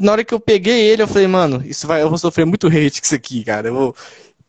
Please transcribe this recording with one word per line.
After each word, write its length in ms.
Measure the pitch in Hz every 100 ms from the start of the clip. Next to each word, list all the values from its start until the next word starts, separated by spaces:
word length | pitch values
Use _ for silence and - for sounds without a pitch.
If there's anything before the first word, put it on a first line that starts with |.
na 120 | 196
hora 120 | 214
que 80 | 226
eu 60 | 226
peguei 400 | 220 208 185 240
ele, 220 | 214 220
eu 60 | 208
falei, 180 | 202 190
"Mano, 360 | 185 165 127 131
isso 200 | 131 147
vai, 160 | 160
eu 60 | 156
vou 100 | 165
sofrer 280 | 170 165 160
muito 200 | 202 160
hate 340 | 160 147 -
com 60 | -
isso 80 |
aqui, 300 | 147 - 123
cara. 240 | 110 107 113
Eu 60 |
vou, 140 | 127 131
o 540 | - - - - _